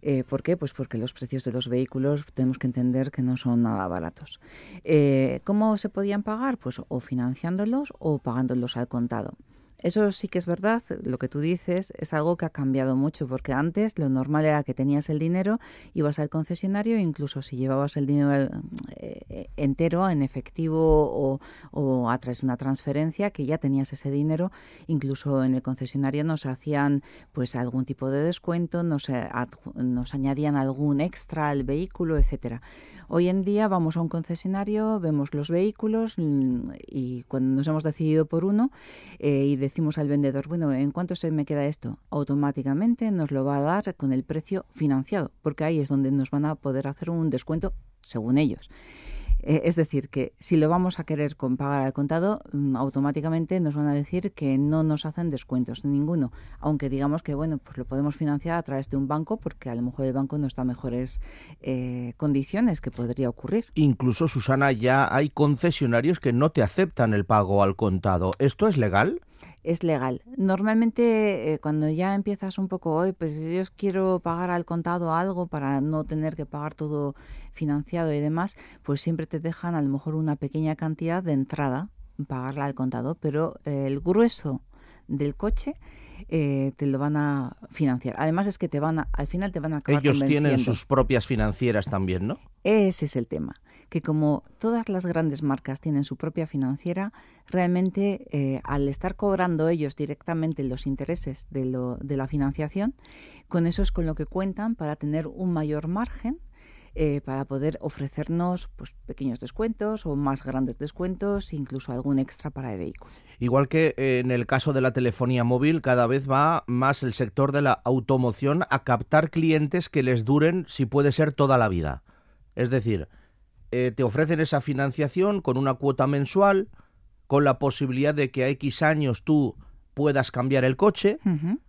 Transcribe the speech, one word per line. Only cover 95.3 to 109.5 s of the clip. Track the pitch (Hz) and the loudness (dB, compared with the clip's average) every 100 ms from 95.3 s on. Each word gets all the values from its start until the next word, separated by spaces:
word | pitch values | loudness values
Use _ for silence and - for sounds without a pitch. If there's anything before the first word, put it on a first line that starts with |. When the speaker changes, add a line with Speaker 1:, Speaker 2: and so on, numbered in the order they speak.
| 139 | 0
Speaker 1:
marcas | 151 135 - 135 | 0 -2 -4 -6
tienen | 165 147 143 | 0 0 0
su | 127 | -4
propia | 160 156 156 | -4 -4 -4
financiera, | 143 131 139 175 175 202 - - _ - | -2 -2 -2 -4 -4 -4 -8 -20 _ -4
realmente, | 180 180 180 185 190 202 190 - | 0 2 2 2 2 0 -2 -4
eh, | 147 135 135 | -2 0 -2
al | - 143 139 | -2 -2 0
estar | 139 180 190 | -2 -6 -2
cobrando | 202 190 180 165 160 | 0 2 2 2 2
ellos | 170 147 - | 2 -2 -4
directamente | 147 147 - 165 160 156 | -6 -6 -4 -2 -2 -2
los | 135 127 - | -4 -4 -4
intereses | 135 139 170 - 135 - | -4 -4 -4 -6 -10 -8
de | 139 127 | -4 -4
lo, | 127 127 123 | -2 -4 -4
de | 139 139 | -4 -4
la | 135 | -2
financiación, | 147 139 139 151 190 214 - - - - - _ | 0 0 -2 -4 -2 -4 -4 -18 -20 -20 -20 _
con | 175 165 | 0 2
eso | 170 | 2
es | - | 0
con | - 160 | 2 -2
lo | 156 | -2
que | 151 | -4
cuentan | 190 190 185 220 233 | -4 -4 -4 -4 -4
para | 156 151 | -4 -4
tener | 147 156 160 | -2 -2 -4
un | - 185 | -4 -2
mayor | 170 151 151 156 | -2 0 -2 -2
margen, | 190 240 - 226 320 - - - - - - | -4 -4 -6 -8 -8 -10 -20 -20 -20 -16 -2
eh, | 156 143 139 | 0 0 -4
para | 135 139 | -6 -4
poder | 135 147 151 | -2 -2 -2
ofrecernos, | 156 - 139 - 151 170 175 180 - - | -8 -6 -8 -6 -2 0 0 -2 -8 -14
pues, | - - - | -18 -18 -16
pequeños | 135 135 120 | -6 -6 -6
descuentos | 120 | -10